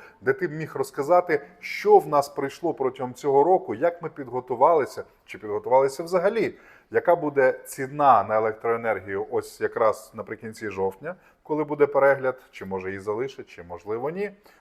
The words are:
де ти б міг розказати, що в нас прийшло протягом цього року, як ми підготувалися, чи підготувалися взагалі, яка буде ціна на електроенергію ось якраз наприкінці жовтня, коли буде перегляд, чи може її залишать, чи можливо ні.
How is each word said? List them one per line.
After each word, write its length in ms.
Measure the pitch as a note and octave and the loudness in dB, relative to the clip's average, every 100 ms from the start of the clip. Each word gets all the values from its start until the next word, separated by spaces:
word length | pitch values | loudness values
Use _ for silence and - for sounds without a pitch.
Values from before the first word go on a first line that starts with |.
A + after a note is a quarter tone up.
| - _ | -14 _
де 120 | B2 | -2
ти 160 | C3+ F3 | -2 -2
б 40 | |
міг 240 | D3+ D#3 C#3 | -6 -8 -6
розказати, 680 | C3 - C#3+ F3+ F3 D3 - _ | -8 -6 2 2 2 -2 -4 _
що 400 | - - G3+ G#3 | -14 -4 6 6
в 100 | D3+ | 6
нас 200 | D3 C#3+ | 0 0
прийшло 460 | - C#3 - E3+ | -4 -8 -4 -6
протягом 400 | E3+ C3 B2+ B2+ | -2 -4 -4 -10
цього 300 | B2 D3 C3+ | -6 2 4
року, 300 | D#3 F#3 F3+ | 6 4 0
як 280 | A2 E3 E3+ | -2 -2 -2
ми 60 | D#3+ | -10
підготувалися, 960 | C#3+ B2 B2 B2+ A#2+ C#3+ E3 A#2+ - - _ | -10 -8 -8 -6 2 4 4 0 -6 -16 _
чи 140 | _ F#2+ | _ -16
підготувалися 640 | G#2+ G#2 A2+ C3 C3+ - | -6 -6 2 4 4 0
взагалі, 560 | E3 F3+ F#3 A3+ C#3+ - - - _ | -2 0 0 0 -4 -6 -20 -20 _
яка 260 | A2 - E3+ | 0 2 2
буде 440 | D3+ C#3 C3 B2 - | 2 2 2 2 -8
ціна 580 | - C3+ D3 C#3+ A#2 | -10 -10 2 6 6
на 120 | G2 A2 | 4 0
електроенергію 920 | A2 G#2+ A#2 A#2 A2+ G2+ F#2+ G2 G#2+ | 0 -2 -2 -2 -2 -4 -4 -8 -4
ось 300 | A#2 G#2+ - | -4 -6 -6
якраз 500 | G#2+ - A2+ G#2 - | -6 0 0 0 -8
наприкінці 560 | A2 G2+ A2 A2+ A2 A2 | -16 -14 -12 -14 -12 -10
жовтня, 440 | F#2+ F#2+ - D3+ F#3 _ _ | -4 -4 -4 -14 -14 _ _
коли 220 | _ D3+ | _ -6
буде 220 | D3 D3 C#3+ | -4 0 2
перегляд, 520 | C#3+ C#3 C3 C3 B2+ _ | 4 2 2 -2 -6 _
чи 140 | - | -16
може 240 | F#2+ F#2+ F#2 | -10 -8 -8
її 120 | G2 | -8
залишать, 460 | G2 G#2+ C3+ - - | -6 -6 -6 -10 -20
чи 160 | - | -20
можливо 480 | F2 F2 G2+ A2+ C3+ | -18 -16 -8 -6 -6
ні. 200 | F3 G3+ G3 _ _ | -6 -10 -10 _ _